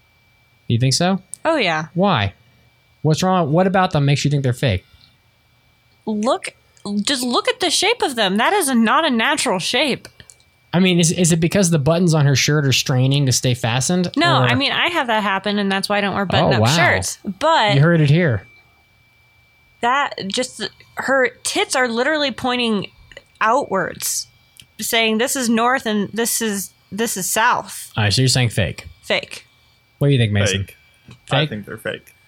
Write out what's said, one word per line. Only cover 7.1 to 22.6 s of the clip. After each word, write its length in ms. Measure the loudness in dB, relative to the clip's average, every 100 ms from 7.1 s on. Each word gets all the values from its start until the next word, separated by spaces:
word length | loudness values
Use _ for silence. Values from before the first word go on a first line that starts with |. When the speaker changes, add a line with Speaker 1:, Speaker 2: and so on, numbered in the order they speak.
| -2
Speaker 2:
look 240 | -2 0 -2
at 140 | -2
the 100 | -2
shape 320 | 0 0 0
of 120 | -2 0
them. 220 | 0 0
That 160 | 2
is 160 | 0 0
a, 60 | 2
not 300 | 2 2 2
a 40 |
natural 480 | 0 0 0 -2 -2
shape. 500 | -2 0 0 -2 -8 -20 -20 _ _ _ _
Speaker 1:
I 60 | 2
mean, 180 | 4 4
is, 100 | 2
is 180 | 2 2
it 80 | 2
because 300 | 0 0 2
the 100 | 2
buttons 340 | 2 2 2
on 120 | 4 4
her 100 | 2
shirt 300 | 2 0 2
are 80 |
straining 520 | 0 0 0 2 2 2
to 40 |
stay 220 | 0 0
fastened? 580 | -2 -2 -2 0 0 -2 0
Speaker 2:
No, 240 | 2 2
Speaker 1:
Or 20 |
Speaker 2:
I 120 | 2 2
mean, 180 | 0
I 160 | 0 -2
have 180 | -2 -2
that 160 | -2
happen, 340 | 0 -2 -2 -2
and 140 | 0
that's 160 | -2 -2
why 120 | -2
I 20 |
don't 120 | 0
wear 120 | -2 0
button-up 340 | 0 2 2
Speaker 1:
Oh, 40 |
wow. 120 | 2 4
Speaker 2:
shirts. 420 | 2 0 -2 -8
But 520 | -10 -2 0 2 4 4
Speaker 1:
You 60 |
heard 200 | 4 4
it 80 | 4
here. 360 | 4 2 0 -6 -20 _ _ _ _ _ _ _ _ _ _ _ _
Speaker 2:
that, 340 | -2 0 -2 -6 -6
just, 400 | -6 -6 -8 -12 -12 -16 -8
her 320 | -2 0 0 -2
tits 320 | -6 -4 -2 0
are 120 | 0
literally 440 | 0 -2 0 -2
pointing 560 | -2 -4 -2